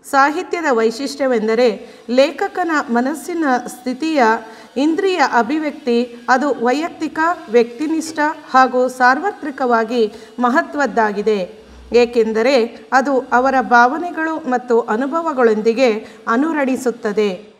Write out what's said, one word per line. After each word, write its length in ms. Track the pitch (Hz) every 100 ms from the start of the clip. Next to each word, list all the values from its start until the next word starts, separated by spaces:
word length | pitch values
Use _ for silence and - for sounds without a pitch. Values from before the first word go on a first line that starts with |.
| -
ಸಾಹಿತ್ಯದ 540 | 269 277 302 370 359 320
ವೈಶಿಷ್ಟ್ಯವೆಂದರೆ 1160 | 233 226 233 277 - 269 240 214 226 254 - - - -
ಲೇಖಕನ 640 | 247 285 - 392 370 349 302 -
ಮನಸ್ಸಿನ 560 | 233 254 302 - 339 302 247 254
ಸ್ಥಿತಿಯ, 560 | - 254 254 320 302 226 226 - - - -
ಇಂದ್ರಿಯ 440 | 302 320 381 359 254 240
ಅಭಿವ್ಯಕ್ತಿ, 800 | 220 311 302 - - 240 247 - -
ಅದು 360 | 254 285 - 233
ವೈಯಕ್ತಿಕ, 540 | 277 339 339 320 311 330 349 339
ವ್ಯಕ್ತಿನಿಷ್ಠ 680 | 233 233 - 302 320 320 311 302 311 -
ಹಾಗೂ 360 | 262 262 254 254
ಸಾರ್ವತ್ರಿಕವಾಗಿ 1300 | 254 247 269 381 403 302 - 254 233 220 247 214 - - -
ಮಹತ್ವದ್ದಾಗಿದೆ. 1080 | 247 285 311 - 320 233 214 202 208 208 180 - - - -
ಏಕೆಂದರೆ 920 | 233 240 240 220 220 233 277 226 - -
ಅದು 260 | 254 269 262
ಅವರ 360 | 269 240 262 262
ಭಾವನೆಗಳು 880 | 247 240 247 311 349 311 320 320 240
ಮತ್ತು 300 | 247 247 233
ಅನುಭವಗಳೊಂದಿಗೆ 1300 | 233 220 269 330 330 262 233 214 214 233 262 214 - - -
ಅನುರಣಿಸುತ್ತದೆ. 1160 | 233 311 311 262 262 254 226 220 208 208 180 -